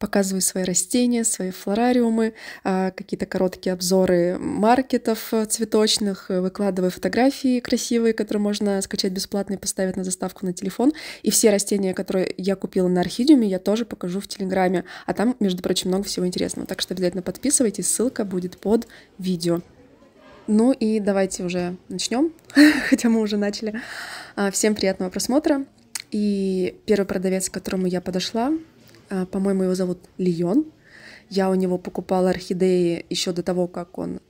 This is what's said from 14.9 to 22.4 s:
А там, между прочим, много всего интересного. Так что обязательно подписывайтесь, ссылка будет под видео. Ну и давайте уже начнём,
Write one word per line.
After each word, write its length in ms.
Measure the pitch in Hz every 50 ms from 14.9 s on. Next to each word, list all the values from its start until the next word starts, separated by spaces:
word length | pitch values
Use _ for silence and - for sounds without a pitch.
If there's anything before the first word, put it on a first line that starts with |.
| - - -
А 80 | - 180
там, 220 | - 202 247 247 -
между 240 | 202 190 180 180
прочим, 260 | - 190 185 - - 185
много 140 | 185 196 196
всего 220 | 190 - 185 180
интересного. 400 | 180 180 - - 175 - - -
Так 160 | - 190 -
что 100 | - -
обязательно 300 | 180 180 185 175 - 185
подписывайтесь, 640 | 175 - 185 - - - - - 262 208 202 - 175
ссылка 380 | - - - 214 - - - 214
будет 340 | 190 190 180 180 180 - -
под 300 | - 196 220 233 - - - - - _ _ -
видео. 440 | 180 185 185 165 170 170 170 170 - - - - - - _ - - - _ - - - - - -
Ну 260 | - 214 214 226 254
и 280 | 262 - 220 214 220 220
давайте 420 | 196 208 196 196 196 185 - -
уже 340 | 185 175 180 180 175 175 180 - - -
начнём, 440 | 196 180 - - 220 247 311 330 - -